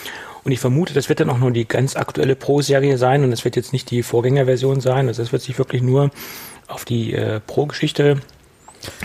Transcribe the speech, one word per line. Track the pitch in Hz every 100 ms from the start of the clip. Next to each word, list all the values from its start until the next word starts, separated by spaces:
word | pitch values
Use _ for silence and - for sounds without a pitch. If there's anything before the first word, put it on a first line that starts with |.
| - - - -
Und | 135
ich | 127
vermute, | 127 135 180
das | 143 -
wird | 156
dann | 240
auch | 123
nur | 127
die | 117 113
ganz | - 135 -
aktuelle | - - 131 131
Pro-Serie | - 143 135 139 139 127
sein | 127 143 131
und |
das | 117
wird | 131 123
jetzt | -
nicht | 131 -
die | 120
Vorgängerversion | 113 117 123 139 127 127 131 135
sein. | 127 127 131
Also | 113
das | 117
wird | 131
sich | - 123
wirklich | 131 127
nur | 123 135 143 - - - - - -
auf | - -
die, | 120 110
äh, | 113 110 107 -
Pro-Geschichte, | - 147 - 151 - 143 139 - - _ _ - - - -